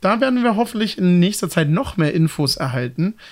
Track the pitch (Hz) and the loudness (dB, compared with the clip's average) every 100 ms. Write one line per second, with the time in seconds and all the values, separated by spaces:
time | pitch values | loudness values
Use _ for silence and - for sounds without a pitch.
0 | 185 226 262 247 240 208 233 220 214 - | 0 2 2 2 0 0 -2 -2 -4 0
1 | 180 175 180 208 170 - 151 170 269 - | 2 4 4 0 -4 0 0 0 -2 -2
2 | 151 165 160 - 143 - 131 123 123 127 | 0 2 0 0 -2 -2 -4 -4 -4 -4
3 | 180 220 - | -4 -6 -16